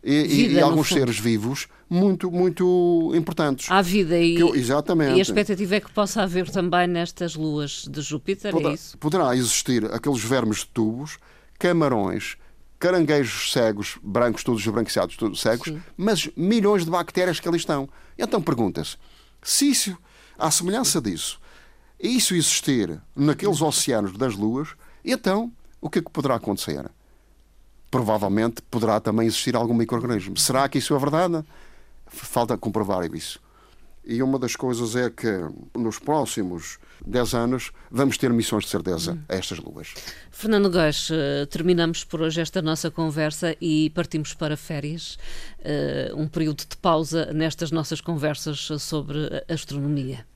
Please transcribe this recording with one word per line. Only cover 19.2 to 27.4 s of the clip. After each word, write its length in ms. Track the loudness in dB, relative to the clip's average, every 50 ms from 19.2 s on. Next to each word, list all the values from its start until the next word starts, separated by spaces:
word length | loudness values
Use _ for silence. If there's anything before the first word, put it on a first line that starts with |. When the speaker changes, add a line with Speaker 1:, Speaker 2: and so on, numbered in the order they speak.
| -20 -20 _ _ -4
Speaker 1:
se 260 | -2 2 4 4 4
isso, 260 | 4 2 0 -2 -6 -10 _ -20 _ -20 -20 -20 -6 -2
à 100 | 0 0
semelhança 500 | 0 0 0 0 0 0 0 0 0 0
disso, 400 | 0 -2 -4 -4 -6 -8 -10 -12 -18 -20 -20 -20 -20 -20 -20 -20 _ -20 _ -6
isso 340 | -4 0 2 2 2 2 2
existir 680 | 2 2 2 0 0 0 0 2 2 0 -2 -4 -10 -14 -14 -2
naqueles 460 | 0 2 2 2 2 2 0 2 2
oceanos 520 | 2 0 2 0 0 2 0 0 0 -2 -2
das 220 | -2 -2 -2 -2
luas, 340 | 0 -2 -2 -2 -2 -6 -8 -12 _ -20 -20 -20 -12 -4
então 460 | -4 -4 0 0 0 0 0 -2 -4 -10 -16 -20 -20 -20 -12
o 100 | -10 -2
que 100 | -2 -2
é 20 |
que 80 | -2 -2
poderá 260 | -6 -2 0 0 0
acontecer? 540 | 0 0 -2 -4 -4 -4 -6 -6 -6 -8 -12 -16 _ _ _ -20 _ _ _ _ _